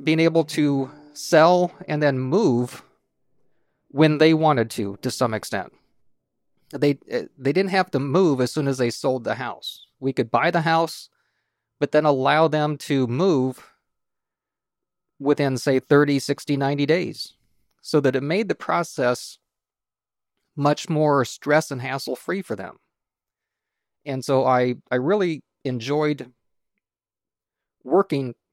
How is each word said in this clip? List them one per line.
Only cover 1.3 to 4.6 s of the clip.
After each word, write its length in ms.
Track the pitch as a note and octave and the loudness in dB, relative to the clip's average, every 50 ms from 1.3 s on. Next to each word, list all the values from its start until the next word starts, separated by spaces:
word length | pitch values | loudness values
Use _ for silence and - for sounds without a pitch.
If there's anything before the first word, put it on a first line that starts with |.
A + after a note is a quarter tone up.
| - D#3 D#3 E3+ F3+ F3+ F3+ F3 - - - | 4 6 6 6 6 4 2 -2 -4 -12 -10
and 160 | - D3+ D3+ D3+ | -6 -4 0 0
then 160 | C#3+ C3+ C3 | 0 0 0
move 640 | C3 C3 C#3 G3+ A#3 E3 B2 A#2+ B2 B2 - - - _ _ _ _ _ _ _ _ _ _ _ _ _ _ _ _ _ _ _ _ _ | -2 0 0 2 2 2 2 2 -2 -4 -8 -16 -20 _ _ _ _ _ _ _ _ _ _ _ _ _ _ _ _ _ _ _ _ _
when 280 | - C3+ D#3 D#3 D3+ | 2 4 4 4 6
they 160 | C#3+ D#3 D#3+ D#3+ | 6 6 6 6
wanted 380 | D#3 D#3+ D#3 D3 B2+ | 4 4 2 2 2